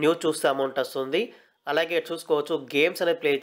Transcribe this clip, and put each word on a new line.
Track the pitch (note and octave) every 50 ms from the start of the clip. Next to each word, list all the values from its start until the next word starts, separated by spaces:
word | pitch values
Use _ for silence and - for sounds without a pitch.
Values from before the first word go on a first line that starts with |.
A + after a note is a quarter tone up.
| D3
న్యూస్ | D#3 E3+ E3+ - D#3+
చూస్తే | D#3 - - D3+ C#3
అమౌంట్ | C3+ C3+ C3+ C3+ C#3 B2+
వస్తుంది. | - - C#3 C3 C3 C#3+ F3+ A#3 A#3+ - - _ _ _ _ _ C#3+
అలాగే | C#3+ D#3+ E3 D#3+ E3+
ఇక్కడ | E3 E3 -
చూసుకోవచ్చు, | E3+ D#3+ - - D#3+ D3 D3 - E3 D3 C3+ A#2+ C#3+
గేమ్స్ | C#3+ D#3 F3+ F#3 - F#3
అనేది | E3+ E3 E3
ప్లే | - D3 C#3 C3+